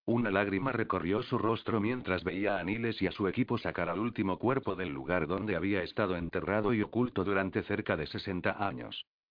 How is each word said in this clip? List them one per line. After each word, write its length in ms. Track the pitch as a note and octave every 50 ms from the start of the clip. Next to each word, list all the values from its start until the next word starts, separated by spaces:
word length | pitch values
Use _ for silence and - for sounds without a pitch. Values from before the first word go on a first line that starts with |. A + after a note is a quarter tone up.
| _
Una 240 | - A#2 A#2+ A#2+ G#2
lágrima 400 | F#2+ G2 G#2 G2+ F#2+ F#2+ C3+ C3+
recorrió 520 | A#2+ A2+ G#2+ G#2 G2 F2 D#2+ F2 G2+ A#2
su 160 | A#2 - B2+ A2+
rostro 420 | G2 A2+ A2+ - - G#2 A2+ G#2+
mientras 440 | G2+ A2+ B2+ B2+ - G2 F#2 F2 E2
veía 340 | F2+ E2+ F#2+ G2+ G2+ G2+ F#2
a 60 | E2+
Niles 360 | F#2 G#2+ A2+ A#2 A#2 G#2+ -
y 60 | F#2+
a 60 | F2
su 140 | - - G2+
equipo 300 | F#2 - A#2 B2 - A#2+
sacar 320 | A2 - F2 - - E2+ E2
al 120 | E2+ F#2+
último 380 | A2+ A#2+ G#2+ - G2 F#2+ F2+ -
cuerpo 380 | - A#2 C3+ B2+ - G#2 F#2+
del 140 | F2 F#2 D#2+
lugar 360 | C#2 C2+ C2 - F2+ F2+ D#2
donde 300 | D2 F#2 G2 G#2+ G#2 F2+
había 260 | D#2+ F2+ G2+ G#2 F#2+
estado 340 | E2+ - - - G#2+ F#2 F2+
enterrado 580 | E2+ E2+ E2 - F2+ C#2+ E2 G2+ G#2+ G#2 G2+ A#2+
y 80 | G#2
oculto 420 | G#2 - - A#2 B2 A#2+ - G2 F2
durante 380 | G2+ G2 G2 F#2+ F#2 - A2
cerca 340 | F2 - G#2 G#2 - - G2
de 100 | D#2+ D2
sesenta 600 | - - G2+ - G2+ F#2 F2+ - G2 - - G2+
años. 400 | G2 F#2 - - - - - - - _ _ _ _